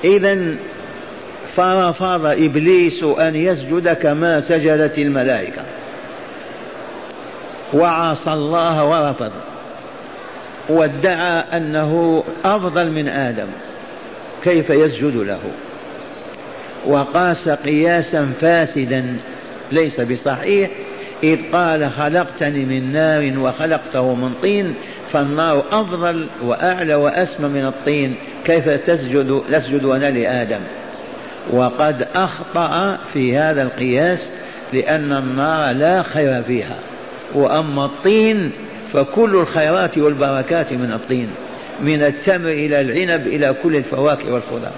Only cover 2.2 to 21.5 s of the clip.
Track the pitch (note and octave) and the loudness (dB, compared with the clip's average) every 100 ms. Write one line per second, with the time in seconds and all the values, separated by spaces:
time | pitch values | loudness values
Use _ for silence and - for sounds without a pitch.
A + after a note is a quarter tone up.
2.2 | D#3 C#3+ D#3 C#3+ D#3+ F3+ F3 - D#3 C#3+ | 2 4 4 4 6 6 6 2 0 2
3.2 | D#3+ D#3 F3 E3 C3 E3 E3+ E3 D#3 D3 | 2 2 0 0 0 0 2 2 2 2
4.2 | E3+ D#3+ C#3+ E3 D3+ D3+ D3+ D3+ C#3+ C#3 | 2 2 2 2 4 4 2 2 0 2
5.2 | B2+ A#2 F2+ - - - - - - - | 2 0 -2 -10 -12 -12 -14 -14 -14 -14
6.2 | - - - - - - - - - - | -14 -14 -14 -14 -14 -14 -14 -14 -14 -14
7.2 | - - - - - C#3+ E3+ E3 E3 D3+ | -14 -14 -14 -14 0 4 4 4 0 0
8.2 | E3 D#3 D3 E3+ E3 D#3 D3 D#3+ D3 B2+ | -2 -2 0 2 2 4 4 4 2 -2
9.2 | A2 G2+ - - - - - - - - | -6 -8 -14 -14 -14 -16 -16 -16 -16 -16
10.2 | - - - - - D#3+ D3+ C#3 F#3 E3+ | -16 -16 -16 -14 0 2 4 2 0 2
11.2 | F3 E3 - E3+ D#3 D3+ D3+ E3 E3+ D#3+ | 0 0 0 -2 0 0 2 2 4 2
12.2 | - - F#3+ G#3 F3+ D#3+ E3+ D#3 C#3+ C#3 | 0 -2 0 2 0 0 0 0 -2 -2
13.2 | B2+ A2 G2+ F#2+ - - - - - - | -2 -2 -6 -10 -14 -16 -16 -16 -16 -16
14.2 | - - F3 E3+ D3 D3 D#3 A#2 D3 A#2+ | -14 -2 2 2 4 4 4 2 -2 0
15.2 | G2+ F#2 F2 - - - - - - - | -2 -4 -6 -10 -14 -14 -14 -14 -14 -14
16.2 | - - - - - - - C#3+ C#3 D#3+ | -14 -14 -14 -14 -14 -8 0 0 2 2
17.2 | F3+ E3 E3 D3 C#3+ D3+ E3 E3+ D#3+ D#3+ | 2 0 0 -2 0 2 4 2 0 0
18.2 | C#3 B2+ D#3+ E3+ D#3 C#3+ B2 C3 B2 A#2+ | -2 2 4 4 2 0 -2 -2 -2 -6
19.2 | - - - - - C#3+ D#3 B2+ A#2 B2 | -8 -14 -14 -16 -2 0 0 0 -2 -2
20.2 | C#3+ B2+ D#3+ G3+ F#3+ - - - - - | -2 -2 0 2 2 -4 -12 -14 -14 -2
21.2 | D#3 D#3+ E3 | 2 2 2